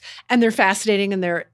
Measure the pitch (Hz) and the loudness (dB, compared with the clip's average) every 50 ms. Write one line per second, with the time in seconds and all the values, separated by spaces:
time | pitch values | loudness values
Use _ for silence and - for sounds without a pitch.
0 | - - - - - - 247 240 233 226 220 - 202 190 202 - - 220 208 196 | -16 -20 -20 -16 -4 0 2 2 2 2 2 2 2 2 0 0 0 0 0 0
1 | 202 196 196 190 180 175 170 165 - - | 0 -2 -2 -2 -2 -2 -4 -4 -6 -10